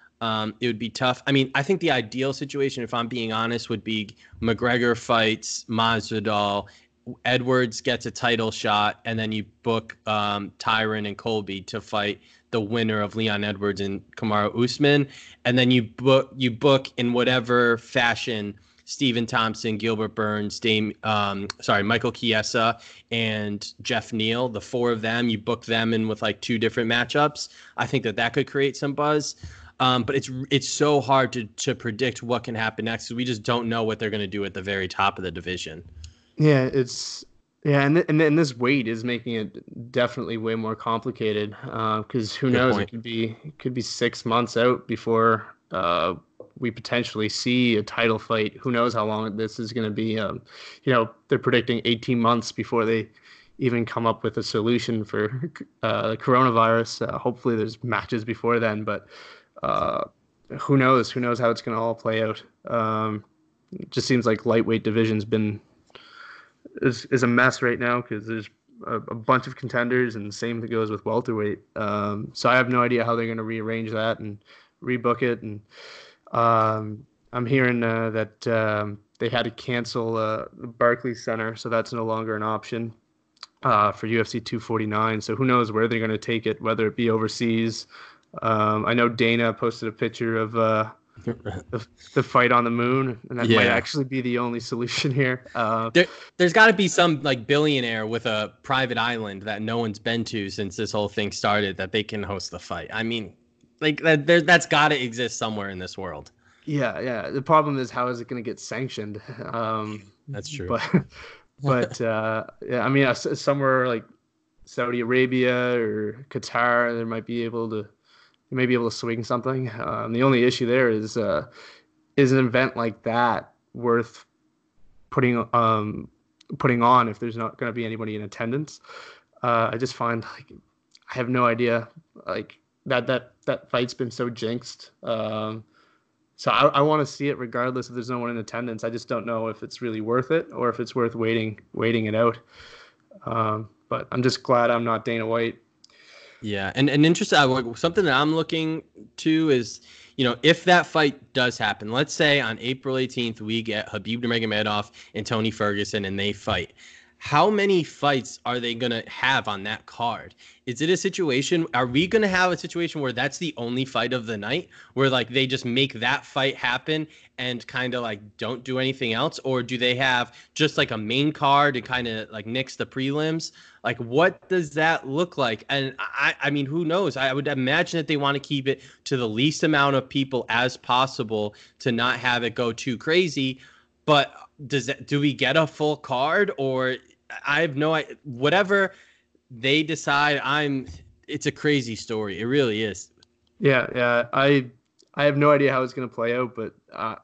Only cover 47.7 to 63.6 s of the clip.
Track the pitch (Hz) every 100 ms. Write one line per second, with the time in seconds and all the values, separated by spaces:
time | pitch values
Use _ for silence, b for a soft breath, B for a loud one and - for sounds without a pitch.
47.7 | 110 104 - 117 110 - 113 107 - 135
48.7 | 120 120 113 107 107 110 104 113 - 113
49.7 | 117 110 104 113 110 104 - - B B
50.7 | B - 127 113 - - 131 131 123 117
51.7 | 117 - 117 120 120 113 120 110 - 110
52.7 | 117 110 113 104 _ B B B B 131
53.7 | 117 113 - 117 110 113 110 107 117 107
54.7 | 120 120 113 104 110 104 127 165 - -
55.7 | _ 113 107 110 110 - 127 131 113 113
56.7 | 113 113 - 113 - 123 120 127 113 107
57.7 | 110 123 107 - 120 110 107 117 117 113
58.7 | 107 107 101 - B B B B - -
59.7 | 52 - - - _ _ _ - 135 -
60.7 | 139 131 131 110 131 123 117 120 117 -
61.7 | 113 113 113 120 110 110 107 - _ -
62.7 | 117 110 110 110 104 - _ _ _